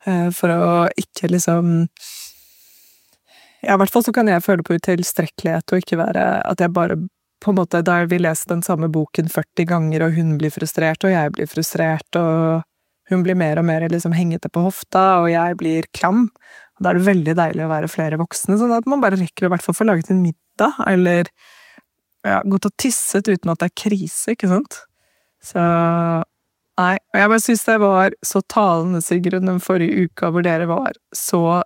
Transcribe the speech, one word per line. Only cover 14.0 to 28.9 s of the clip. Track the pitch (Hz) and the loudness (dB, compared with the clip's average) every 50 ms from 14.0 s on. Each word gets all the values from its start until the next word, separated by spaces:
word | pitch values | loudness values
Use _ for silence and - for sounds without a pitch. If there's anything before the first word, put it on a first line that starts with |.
| 170 170 170 165 | 0 0 0 0
hengete | 180 170 165 - - - | 0 0 -2 -4 -6 -6
på | _ 165 175 | _ 0 0
hofta, | 190 190 - - _ - 190 190 190 190 180 | 0 -2 -6 -14 _ 0 2 4 4 4 4
og | 170 170 | 4 2
jeg | 170 165 165 175 175 - | 2 2 2 0 -2 -2
blir | 165 165 160 160 160 - _ | -2 -2 -2 -2 -4 -6 _
klam. | - - 175 190 233 247 214 _ _ _ - - - - _ _ | -2 0 2 4 4 2 2 _ _ _ -20 -20 -20 -20 _ _
Og | _ 190 | _ -2
da | - | 0
er | 165 175 | 2 4
det | 180 196 | 4 4
veldig | 196 180 156 151 160 175 | 4 4 2 2 2 2
deilig | 170 160 - - 156 | 0 0 0 -4 -4
å | 160 | -2
være | 160 151 151 160 | -2 -2 -4 -4
flere | - - 160 156 156 156 | -4 -4 -4 -2 -2 -2
voksne, | 170 - - - - - 190 208 | -4 -4 -6 -8 -2 0 0 2
sånn | 233 240 233 | 2 2 0
at | 233 233 - | 0 0 0
man | 277 285 254 | -2 2 2
bare | 208 190 190 | 2 2 0
rekker | 180 160 _ - - | -2 -4 _ -2 -2
å | 180 | 0
i | 180 | 0
hvert | 170 - | -2 -2
fall | - 175 - | -4 -2 0
få | 214 220 | 2 2
laget | 202 165 165 - | 2 0 0 0
en | 190 185 180 | 0 2 2
middag, | 170 160 _ _ _ _ - 208 247 294 - - - | 0 -2 _ _ _ _ -2 -2 -2 0 -2 -2 0
eller, | 196 185 180 175 175 170 175 - _ _ _ - - - - - - - _ _ _ _ _ _ _ _ _ | 2 2 4 2 2 0 0 -2 _ _ _ -20 -20 -20 -20 -20 -20 -20 _ _ _ _ _ _ _ _ _
ja, | 202 196 - - 202 | -2 0 0 0 0
gått | 196 196 - | -2 0 0
og | 208 - _ | -2 -6 _
tisset | - 269 233 - - - - 202 202 - | -4 -2 -2 -2 -4 -2 -2 -2 0 0
uten | 202 180 - 180 165 | -2 -2 0 -4 -4
at | - | -2
det | 170 180 | -2 -4
er | _ - | _ -4
krise, | - 220 208 196 180 160 - - - - 226 | -2 -2 -2 -2 -4 -6 -8 -8 -4 -4 -4
ikke | - - 190 | -2 0 0
sant? | 180 196 294 - - - - _ _ _ _ _ _ _ _ _ _ _ _ | 0 0 0 -4 -10 -20 -20 _ _ _ _ _ _ _ _ _ _ _ _
Så, | - - - 170 170 170 170 170 170 170 170 170 170 165 165 165 _ _ _ _ _ _ _ _ _ _ - | -10 -4 0 0 2 2 2 2 0 0 0 0 0 -2 -2 -4 _ _ _ _ _ _ _ _ _ _ -2
nei, | 185 180 190 196 | 0 0 0 -2
og | _ _ - 196 | _ _ -2 0
jeg | 196 208 | 2 4
bare | 220 226 214 | 4 2 2
synes | - 240 214 - - | 2 0 0 2 0
det | 220 220 208 | 2 2 4
var | 196 196 185 185 196 - - - | 4 4 4 2 2 0 -4 -10
så | - - 196 190 _ | -2 -2 -2 -2 _
talende, | - - 214 196 170 165 165 180 | 0 2 2 2 2 2 0 -2